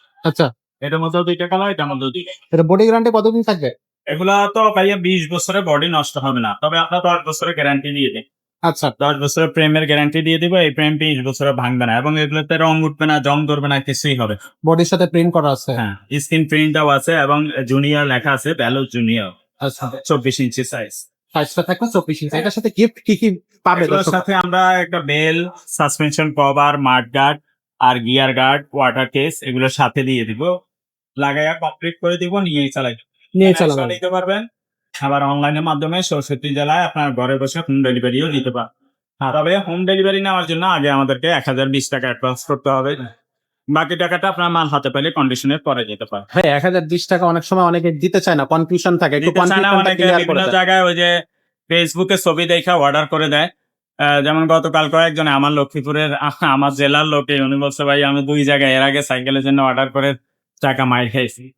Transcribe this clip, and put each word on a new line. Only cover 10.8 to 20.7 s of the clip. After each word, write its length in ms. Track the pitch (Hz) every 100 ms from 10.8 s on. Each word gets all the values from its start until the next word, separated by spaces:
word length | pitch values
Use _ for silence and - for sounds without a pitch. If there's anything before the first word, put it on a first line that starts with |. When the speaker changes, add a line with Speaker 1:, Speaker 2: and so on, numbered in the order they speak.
| 151 151
Speaker 2:
বিশ 300 | 156 135 131
বছরে 260 | 131 139
ভাঙবে 320 | 131 123 127 117
না 120 | 117
এবং 220 | 147 156
এগুলোতে 380 | 151 156 151 156
রং 260 | 160 160
উঠবে 220 | 156 147 156
না, 140 | 151
জং 280 | 139 147 147
ধরবে 200 | 147 143
না, 120 | 139
কিছুই 380 | 139 131 147 127
হবে। 180 | 107 101 - _ 156
Speaker 1:
বডির 200 | 165 170
সাথে 220 | 180 175
প্রিন্ট 260 | 170 170
করা 180 | 170 147
আছে? 220 | 131 -
Speaker 2:
হ্যাঁ, 460 | 123 107 101 - 143
স্ক্রিন 280 | - 160 151
প্রিন্টটাও 400 | 151 156 156 151
আছে 260 | 139 165
এবং 360 | 165 139 147 151 135 120
জুনিয়র 380 | 135 143 147 143
লেখা 260 | 123 143
আছে, 220 | 135 151
ভ্যালু 320 | 160 117 135 131
জুনিয়র। 460 | 123 113 113 95 - _ _
Speaker 1:
আচ্ছা। 320 | 139 - 131 175 -
Speaker 2:
চব্বিশ 340 | 143 131 131
ইঞ্চি 240 | 123 131
সাইজ। 460 | 120